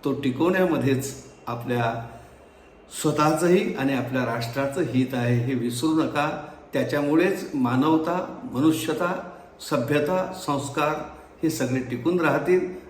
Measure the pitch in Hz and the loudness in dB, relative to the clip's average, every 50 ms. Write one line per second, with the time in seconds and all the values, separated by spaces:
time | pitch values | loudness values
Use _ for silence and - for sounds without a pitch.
0 | - 147 135 113 - 135 120 123 156 180 190 185 185 175 156 135 123 135 135 123 | 0 -2 -2 0 -2 -2 0 2 2 2 4 4 4 2 2 2 2 2 2 2
1 | - - - - - - - - - - 120 120 120 120 123 120 117 117 - 117 | 0 -6 -10 -12 -16 -20 -20 -16 -10 -8 -8 -8 -4 -2 0 0 0 0 -2 -4
2 | - - - - - - - - - - - - - - - - - - - - | -8 -12 -16 -18 -20 -20 -20 -20 -20 -20 -20 -20 -20 -20 -20 -20 -20 -16 -12 -2
3 | - 156 147 151 151 151 160 160 175 175 180 202 - - - - 135 139 135 127 | -2 0 2 4 4 4 4 4 4 4 4 4 4 0 -2 -2 0 0 0 0
4 | 120 120 127 131 123 117 113 120 120 - - 139 139 139 139 190 170 127 117 127 | -2 -2 -2 -2 -2 0 -2 -4 -4 -4 -2 -2 -2 -2 -2 -2 -4 0 2 0
5 | 131 123 - 123 120 120 120 120 117 127 135 120 117 120 120 - - 156 156 160 | 0 0 0 -2 0 2 2 2 2 0 -2 -2 -2 -2 -2 0 0 2 2 2
6 | 143 127 - 143 147 151 147 - - - - - - - - 139 120 - 147 147 | 2 0 0 0 0 0 -2 -6 -10 -12 -16 -18 -20 -6 -2 -2 0 0 0 0
7 | 143 143 151 165 180 196 190 - - - - 143 127 120 127 127 139 156 160 160 | 2 4 4 4 4 4 2 -2 -6 -6 -2 0 0 2 2 2 4 4 4 2
8 | 160 170 170 180 185 - - - - - - 123 143 160 160 160 - 160 151 - | 2 0 -2 -2 -4 -6 -10 -12 -12 -6 -2 2 4 4 4 2 0 -2 -2 0
9 | 180 175 185 185 - - - - - - - - - - 160 151 147 123 143 147 | 0 -2 -2 -4 -8 -10 -14 -16 -20 -20 -20 -16 -6 -2 -2 -2 0 2 2 2
10 | 147 151 185 185 - - - - - - 143 139 - - - 156 147 151 151 - | 2 2 0 0 0 -2 -6 -8 -4 -2 -2 -2 -2 -4 -2 0 0 0 0 -2
11 | - - - - - - - - - 160 - - 135 120 127 131 127 120 123 120 | -6 -10 -14 -18 -20 -20 -10 -2 -2 -2 0 0 -2 0 0 -2 -2 -4 -6 -2
12 | - 165 180 180 160 147 135 156 151 170 180 185 180 - - - - - | 0 0 2 2 2 2 2 2 4 4 4 4 4 0 -6 -10 -14 -16